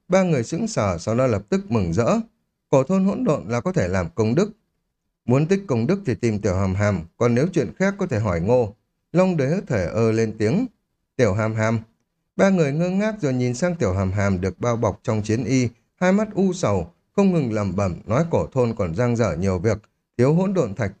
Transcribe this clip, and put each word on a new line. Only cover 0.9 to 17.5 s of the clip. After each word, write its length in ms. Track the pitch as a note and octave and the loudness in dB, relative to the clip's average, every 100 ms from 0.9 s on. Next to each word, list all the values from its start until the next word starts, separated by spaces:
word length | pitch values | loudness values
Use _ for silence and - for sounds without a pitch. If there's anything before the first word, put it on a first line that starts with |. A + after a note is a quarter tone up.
| E2+ | -2
sau 160 | G#2+ | -2
đó 120 | A#2 C3 | 0 0
lập 160 | G2+ - | 0 -2
tức 220 | G3 G2 | -4 -2
mừng 220 | A2+ F2 | -2 0
rỡ. 260 | E2+ B2+ A3+ A3+ _ _ _ _ | 0 2 0 -2 _ _ _ _
"Cổ 160 | C#3 | 2
thôn 200 | C3 F#3+ | 2 2
hỗn 200 | F#3+ B3 | 0 0
độn 240 | A#3+ C#3 D#2+ | 0 -2 -2
là 120 | A#2+ | -4
có 120 | F3+ | -2
thể 160 | E3+ F#2 | -2 0
làm 180 | F#2+ E2 | 0 -2
công 200 | - G#2+ | 0 0
đức." 160 | C#3 G#3 - _ _ _ _ _ _ | 2 0 -4 _ _ _ _ _ _
"Muốn 220 | - C3+ D#3 | 0 2 2
tích 180 | G3 G3 | 0 -2
công 200 | A#2 A#2 | -2 0
đức 140 | G3 C3+ | -2 -2
thì 80 | |
tìm 240 | A2+ A#2 G#2 | -2 0 0
Tiểu 160 | G#2 | 0
Hàm 200 | F2+ G2 | 0 0
Hàm, 260 | F#2+ G#2 F#2 E2 - | 0 0 0 -4 -2
còn 180 | A#2+ | 0
nếu 120 | A#2+ F3 | 2 0
chuyện 200 | D#3+ G2+ - | 0 -2 -2
khác 160 | F#3+ G3 | -2 -2
có 80 | F#3 | -4
thể 120 | G#2+ | -2
hỏi 220 | G#2+ E2+ | 0 0
Ngô." 340 | F#2 B2+ G#2+ - _ _ _ | 2 2 0 -6 _ _ _
Long 240 | E3 F#3 E3+ | 0 2 2
Đế 240 | C3 F#3+ G#3 | 0 -2 -2
thở 200 | A#2 E2+ | -2 -2
ơ 260 | A2 A2+ | 0 2
lên 220 | A2 A2 - | 2 0 0
tiếng. 280 | G#2+ F3+ C4 _ _ _ _ - | 0 0 -2 _ _ _ _ 0
"Tiểu 180 | A2+ | 0
Hàm 200 | G#2 A2 | 2 -2
Hàm." 240 | A2 A2 A2+ - _ _ _ _ - | 0 0 -2 -4 _ _ _ _ 0
Ba 140 | G3 | 2
người 220 | F#3 C#3+ | 4 2
ngơ 180 | D3+ F3 | 0 -2
ngác 240 | F#3+ G#3+ G#3+ | 0 -2 -2
rồi 120 | C#3+ | -2
nhìn 220 | B2+ B2 | 0 -2
sang 220 | B2 F3+ E3+ | 0 -2 0
Tiểu 160 | G2+ | 0
Hàm 200 | F#2 G2 | 0 0
Hàm 280 | G2+ G2+ F#2 | 0 0 0
được 200 | F#2+ - | -2 -4
bao 160 | A#2+ A#2 | -4 0
bọc 240 | A2 - | -2 -2
trong 200 | - A2 | -4 -2
chiến 220 | G#2+ A2+ | 0 -2
y, 240 | A2+ C3 B2 - _ - | 0 0 0 -6 _ -2
hai 160 | F#3 | 0
mắt 160 | G3 G#3+ | 2 0
u 180 | F3+ F#3+ | 0 0
sầu, 400 | F3 B2 G2 E2 - _ - | 0 -2 -2 -4 -12 _ 0
không 160 | G3 | 2
ngừng 200 | F3 B2+ | 2 0